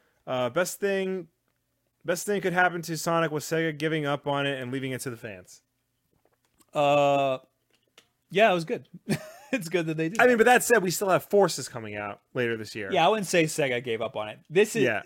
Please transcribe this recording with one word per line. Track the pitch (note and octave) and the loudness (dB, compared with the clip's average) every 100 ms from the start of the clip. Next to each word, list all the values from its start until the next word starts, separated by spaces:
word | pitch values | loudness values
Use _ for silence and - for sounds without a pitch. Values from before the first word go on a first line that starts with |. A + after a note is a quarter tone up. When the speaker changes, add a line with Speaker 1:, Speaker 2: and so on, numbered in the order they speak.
| _ _ - | _ _ -6
Speaker 1:
uh, | B2+ B2 | -4 -2
best | D#3 F3+ - | -2 -2 -2
thing, | G3 G3 F#3+ F#3+ E3 _ _ _ _ _ _ _ | -2 -2 -2 -6 -10 _ _ _ _ _ _ _
best | D3+ F3 - | -6 -6 -2
thing | G3+ | -2
could | F3+ | 0
happen | F3 F3+ E3+ | 2 2 0
to | E3 D#3 | -8 -6
Sonic | F3 E3 E3 | 0 0 0
was | D3+ - | -4 -4
Sega | D#3+ D#3+ D3 | -2 -2 -2
giving | D#3 D#3+ C#3+ | -4 -2 -2
up | C#3+ C#3+ | -4 -2
on | C#3+ C#3 | -2 -2
it | C3 | -4
and | B2 | -6
leaving | C3 C3 | -6 -6
it | B2 | -8
to | C3+ | -8
the | A2+ | -10
fans. | A#2 F#2 F2+ - _ _ _ _ _ _ _ _ _ _ _ | -14 -16 -20 -20 _ _ _ _ _ _ _ _ _ _ _
Speaker 2:
Uh, | D3+ C#3+ D3 C#3+ C#3 C#3 C3 _ _ _ _ _ _ _ _ _ | 0 2 4 4 2 0 -4 _ _ _ _ _ _ _ _ _
yeah, | F3 A3 | 2 4
it | F3+ | 4
was | D#3+ | -2
good. | G3+ - - - | -8 -10 -16 -6
<laughs> | F3 - - - | -6 -6 -18 -6
It's | B3+ E3 | -6 -2
good | F3 D#3+ | -2 -2
that | D#3 | -2
they | D#3+ | -2
did | A3+ | 4
Speaker 1:
I | B3 | 4
Speaker 2:
that. | |
Speaker 1:
mean, | A#3 | 6
but | A3+ | 6
that | B3 | 6
said, | - A3+ | 6 2
we | F#3 | 2
still | - G3 | -2 2
have | D#3+ | 0
Forces | - G3+ F3+ - B2 | 4 4 4 0 -10
coming | A#2+ A2 G#2 | -10 -10 -8
out | G#2 - _ C3 | -8 -10 _ -2
later | A#2+ A2+ | -2 -2
this | G#2+ G#2+ | -6 -8
year. | G2 | -2
Speaker 2:
Yeah, | F3 | 4
I | E3+ | 4
wouldn't | A3 F#3 | 2 2
say | F3 D#3 | 2 2
Sega | - C#3 A#2+ | 0 -2 -2
gave | B2 A2+ | -4 -4
up | A2 A2 | -4 -6
on | G#2+ | -10
it. | C3 - | -12 -2
This | E3 G#3+ A3+ | 2 2 2
is | |
Speaker 1:
Yeah. | B2 G#2 | 0 0